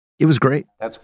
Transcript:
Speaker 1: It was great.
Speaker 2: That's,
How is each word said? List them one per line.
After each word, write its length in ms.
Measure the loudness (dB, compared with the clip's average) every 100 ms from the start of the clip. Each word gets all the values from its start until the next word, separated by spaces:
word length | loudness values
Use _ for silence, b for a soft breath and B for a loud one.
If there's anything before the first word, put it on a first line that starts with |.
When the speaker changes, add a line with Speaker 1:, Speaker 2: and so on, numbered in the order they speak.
| _ -2
Speaker 1:
It 80 | 0
was 120 | 2
great. 280 | 0 -2 -8 -14
Speaker 2:
That's, 180 | -14 -14